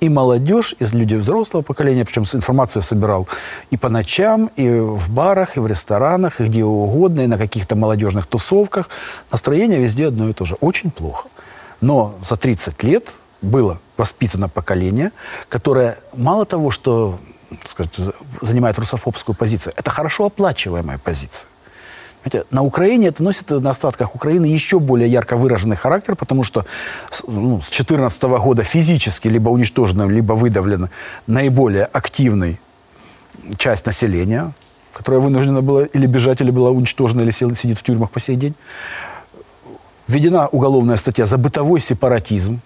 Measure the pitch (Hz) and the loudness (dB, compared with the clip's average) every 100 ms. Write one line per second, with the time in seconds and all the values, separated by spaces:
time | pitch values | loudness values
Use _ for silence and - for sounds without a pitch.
0 | 160 147 127 123 143 226 214 - 113 117 | 2 4 4 2 2 2 0 -2 -2 0
1 | 113 110 104 214 220 170 143 135 143 127 | 2 0 0 -2 -2 -4 -4 -2 0 0
2 | 113 120 104 131 - 135 127 107 90 107 | 0 -2 -2 -2 0 2 0 -2 -2 0
3 | 104 95 90 - - - - 131 127 113 | 0 0 -4 -10 -12 -16 -6 -4 -2 -2
4 | - - 208 220 220 - 123 117 110 104 | -2 0 2 2 0 0 2 2 0 -2
5 | 87 113 175 190 180 135 110 101 - 104 | -4 0 2 2 0 -2 -2 -2 -2 0
6 | 139 180 180 - 113 110 107 107 104 135 | 2 2 0 0 0 2 2 2 0 2
7 | 185 156 123 107 107 107 98 107 110 107 | 2 2 0 0 -2 -4 -2 0 0 0
8 | 104 98 90 117 - 196 202 - 175 - | 0 -2 -2 -4 0 0 2 -2 -6 -10
9 | - - - 123 - 151 226 165 123 113 | -16 -18 -6 -4 0 2 2 2 2 0
10 | 156 113 110 104 90 - 147 - 175 - | -2 0 -2 -2 -6 -2 -2 0 -4 -6
11 | 80 - - - - - - - 123 143 | -8 -10 -14 -20 -20 -20 -20 -2 2 2
12 | 104 98 95 113 131 107 - - 117 208 | 0 -4 -6 -2 0 -2 -4 -4 0 0
13 | - - _ _ 98 131 107 82 - - | -2 -16 _ _ 0 2 2 -2 -8 -6
14 | 110 - 110 92 95 - - 95 92 107 | -4 -2 -4 -2 -4 -4 -2 0 0 0
15 | 185 - - - - 123 147 131 120 - | -2 -6 -16 -16 -8 -4 0 2 2 -2
16 | - 127 127 202 208 175 147 - 135 117 | -12 -4 0 0 0 -2 -2 -2 0 0
17 | 107 87 - - - - - - 85 - | 0 -4 -12 -20 -20 -18 -12 -8 -8 -6
18 | 92 - 147 127 113 123 120 107 113 123 | -6 -8 -14 -8 -2 0 0 0 -4 -4
19 | - - - 98 110 107 85 - - - | -6 -6 -6 -2 -2 -2 -4 -6 -6 -4
20 | 151 - 202 - 190 131 95 85 76 69 | -4 -2 -2 0 -2 -2 -4 -4 -6 -6
21 | - 73 65 - - _ - - - - | -6 -6 -6 -12 -14 _ -20 -20 -20 -20
22 | - - 135 117 - 131 139 - 190 247 | -20 -14 -6 -6 -2 0 0 2 2 4
23 | 190 147 175 190 - 143 135 127 143 - | 2 2 0 -2 -2 -2 0 0 -2 -2
24 | 120 127 147 175 156 156 - 196 139 120 | -4 -4 0 2 2 2 2 2 4 4
25 | 117 120 110 120 131 110 107 104 131 185 | 4 2 2 2 2 2 0 0 0 0
26 | - 190 - 135 117 110 87 - - - | -2 -4 -2 0 0 -2 -4 -8 -12 -12
27 | - - - 107 120 107 - - 120 156 | -10 -8 -6 -2 0 -2 -2 -2 0 2
28 | 131 - 131 123 131 117 - 165 160 160 | 2 0 2 2 4 2 2 2 4 4
29 | - - 110 113 110 123 117 - 107 92 | 2 0 0 2 2 2 2 2 2 2
30 | 98 107 110 113 120 101 95 95 90 - | 2 2 2 2 2 2 0 -2 -4 -8
31 | - - - 123 135 131 123 95 107 131 | -18 -10 -2 0 2 4 4 2 0 -2
32 | - - 127 101 87 85 _ _ _ - | -4 0 2 2 0 -4 _ _ _ -20
33 | - - - - - 98 139 104 - - | -20 -20 -20 -20 -12 -2 0 0 0 0
34 | 113 87 92 117 165 - _ _ _ - | 0 0 0 -2 -4 -10 _ _ _ -8
35 | - 131 139 131 139 135 131 139 147 139 | 0 2 4 2 2 2 2 2 2 2
36 | 135 123 123 127 127 123 123 127 123 - | 2 4 2 2 2 4 4 2 0 0
37 | 123 120 113 107 123 120 120 110 - 113 | 0 2 0 0 -2 -2 -2 -2 0 0
38 | 113 123 - 127 143 151 - - - - | -2 -4 -4 -2 -4 -6 -14 -18 -14 -14
39 | - - - - - _ - - - _ | -14 -18 -20 -20 -20 _ -20 -20 -20 _
40 | - 139 165 180 143 139 135 135 120 117 | -4 2 4 4 2 2 2 4 4 2
41 | - 120 107 127 120 151 147 175 - 120 | 0 0 2 2 0 0 2 2 0 0
42 | 127 117 - 104 95 120 | 2 0 0 -2 -2 -6